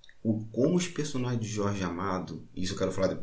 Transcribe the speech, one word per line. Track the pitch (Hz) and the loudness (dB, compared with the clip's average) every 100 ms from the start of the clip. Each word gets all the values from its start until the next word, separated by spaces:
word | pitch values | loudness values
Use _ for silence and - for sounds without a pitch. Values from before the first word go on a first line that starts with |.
| - - | -20 -4
o, | 113 110 107 | 0 0 0
como | 113 143 180 | 2 4 4
os | - | 2
personagens | - 147 127 123 117 | -2 -2 -2 0 -2
de | 107 | -2
Jorge | 107 101 101 | 0 0 0
Amado, | 90 85 98 92 78 80 - | -2 -2 -2 -2 -4 -8 -10
isso | - 92 | -4 -2
eu | - | 0
quero | 95 | 0
falar | - 92 - | 2 2 0